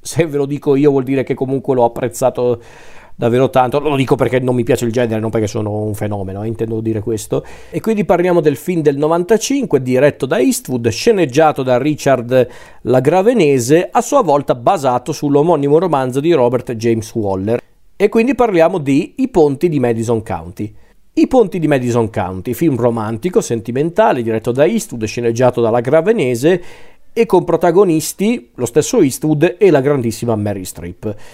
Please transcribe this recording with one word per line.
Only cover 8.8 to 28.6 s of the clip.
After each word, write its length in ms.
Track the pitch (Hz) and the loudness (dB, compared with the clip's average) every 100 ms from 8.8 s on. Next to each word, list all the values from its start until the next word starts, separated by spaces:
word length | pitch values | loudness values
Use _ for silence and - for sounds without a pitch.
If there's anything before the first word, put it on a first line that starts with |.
del 140 | 147 139 | 0 0
novantacinque, 880 | 151 170 175 220 - 277 220 139 | 0 0 2 0 0 -4 0 -2
diretto 440 | 127 127 143 - 131 | 0 2 2 0 -2
da 120 | 175 | 0
Eastwood, 500 | - - - 123 117 | 0 -2 -4 -4 -2
sceneggiato 720 | 104 240 202 151 131 156 143 | 0 0 2 2 2 2 2
da 160 | 127 123 | 0 0
Richard 680 | 147 151 139 127 117 127 120 - - - | 0 -2 0 0 2 2 0 -4 -20 -8
Lagravenese, 1040 | - 127 135 180 208 247 151 135 117 160 180 | 0 2 2 2 2 4 2 2 2 2 2
a 100 | 240 | -2
sua 220 | - 285 | 0 0
volta 320 | 175 143 - | 2 0 0
basato 580 | 127 131 190 135 123 - | -2 0 0 0 0 -2
sull'omonimo 680 | 143 143 143 165 156 143 156 | -6 0 2 2 2 2 2
romanzo 420 | 185 143 127 131 | 2 0 -2 -2
di 120 | 160 | 0
Robert 400 | 160 123 127 123 | 2 2 0 -4
James 400 | 117 117 110 - | -4 0 0 -2
Waller. 460 | 117 101 95 101 120 - _ - - | -6 -4 -4 -2 -4 -6 _ -18 -2
E 120 | 202 | 0
quindi 260 | 226 240 | 2 0
parliamo 440 | 262 240 175 165 147 | 0 2 4 2 2
di 360 | 143 139 - - | 0 0 0 -4
I 100 | - | -2
ponti 400 | 180 147 135 180 | 2 2 2 -2
di 100 | 147 | 0
Madison 440 | 123 113 113 113 | 0 -2 -2 -4
County. 520 | 107 92 82 - 104 - - _ _ - | -4 -8 -10 -12 -12 -12 -20 _ _ -2
I 120 | - | 2
ponti 320 | 254 202 190 | 4 2 0
di 80 | 151 | 0
Madison 420 | 139 123 117 107 | 0 0 0 0
County, 440 | 110 92 95 123 | -2 -6 -6 -8
film 220 | 117 170 120 | -2 0 0
romantico, 640 | 120 117 107 110 185 165 | 0 0 -4 -4 -2 -2
sentimentale, 800 | - 117 110 123 165 170 220 135 | -2 -4 -4 -4 -2 0 2 0
diretto 300 | 113 113 120 | -2 -2 -2
da 140 | 123 | 0
Eastwood, 400 | 165 226 - 120 | 0 0 -6 -8
sceneggiato 560 | 107 - 117 117 127 123 | -8 -4 -2 2 2 2
dalla 200 | 113 120 | 2 0
Gravenese 800 | 120 156 180 233 127 120 147 185 - - - - - - | 2 2 2 0 0 0 2 0 -2 -16 -20 -20 -6 -2
e 100 | 226 | 2
con 180 | 185 | 2
protagonisti 1080 | 147 160 175 170 196 156 - - 208 247 - | 2 0 2 4 4 0 -4 -2 -2 -2 -6
lo 100 | - | -8